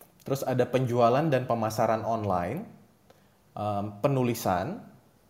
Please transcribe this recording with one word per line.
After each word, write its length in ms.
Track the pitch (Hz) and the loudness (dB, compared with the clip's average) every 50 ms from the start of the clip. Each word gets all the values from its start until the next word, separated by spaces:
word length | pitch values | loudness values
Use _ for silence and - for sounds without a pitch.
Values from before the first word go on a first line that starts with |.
| - - _ _ - | -20 -20 _ _ -8
Terus 200 | - 135 135 - | -6 -4 -4 -2
ada 240 | - 127 127 123 120 | 0 0 0 2 2
penjualan 560 | - 127 131 120 120 123 120 117 120 135 156 | 2 0 0 2 4 4 6 6 6 4 2
dan 240 | 165 135 127 127 127 | 2 0 0 0 0
pemasaran 560 | 120 113 113 107 107 120 117 110 113 110 104 | -2 -2 -2 -2 0 0 2 2 2 0 0
online, 560 | 110 113 110 107 101 92 90 87 90 123 175 226 - - - - _ _ _ _ - - _ _ _ _ _ _ _ - | -2 -4 -2 -2 0 0 0 -2 -4 -6 -6 -8 -12 -16 -20 -20 _ _ _ _ -20 -20 _ _ _ _ _ _ _ -10
em, 280 | - 104 104 104 101 101 107 104 104 - | -8 -6 -4 -4 -4 -4 -6 -4 -2 0
penulisan, 720 | 139 139 131 127 120 117 - - 107 92 87 95 147 196 - - - - - - _ _ _ _ _ | 0 2 2 0 0 -2 -2 0 0 0 0 -2 -4 -6 -10 -12 -16 -20 -20 -20 _ _ _ _ _